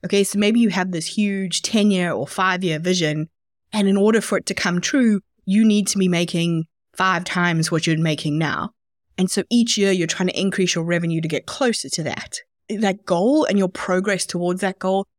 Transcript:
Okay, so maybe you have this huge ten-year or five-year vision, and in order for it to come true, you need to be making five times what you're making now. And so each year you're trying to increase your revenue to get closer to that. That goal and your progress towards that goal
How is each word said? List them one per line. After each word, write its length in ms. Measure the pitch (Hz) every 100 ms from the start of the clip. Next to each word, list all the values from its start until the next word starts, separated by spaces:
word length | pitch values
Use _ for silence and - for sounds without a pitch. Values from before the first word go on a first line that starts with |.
| 180
Okay, 200 | 202 196
so 120 | 202
maybe 220 | 202 226
you 100 | 233
have 220 | 180 190
this 140 | 175 160
huge 560 | - 208 196 190 -
ten-year 500 | - 226 208 185 175
or 160 | 110 139
five-year 520 | - 190 185 185 156
vision, 500 | 170 185 156 151 156 _ _ _ _
and 160 | 214 196
in 100 | 196
order 240 | 208 220
for 160 | - 190
it 80 | -
to 60 |
come 280 | 196 185 175
true, 400 | - 285 240 202 _ _ -
you 180 | 196
need 240 | 226 208 196
to 100 | 202
be 100 | 190
making 580 | 170 175 175 170 165 160 _ _
five 300 | - 190 175
times 480 | 180 185 175 165 160
what 160 | 165 165
you're 100 | 160
making 400 | 165 151 156 147
now. 340 | 156 - - _ _ _ _ -
And 120 | 185
so 140 | - -
each 280 | 240 233 -
year 140 | 196
you're 160 | 185 165
trying 220 | - 180
to 100 | -
increase 360 | 190 185 180 -
your 80 |
revenue 380 | 165 175 170 165
to 60 | 160
get 180 | 147 -
closer 440 | - 262 220 135
to 140 | -
that. 360 | 151 90 - - - _ _
That 360 | 220 214 190 -
goal 400 | 175 208 302 302
and 120 | 202
your 120 | 185
progress 560 | - - 185 196 190 -
towards 360 | 175 175 185
that 180 | 196 185
goal 260 | 185 190 196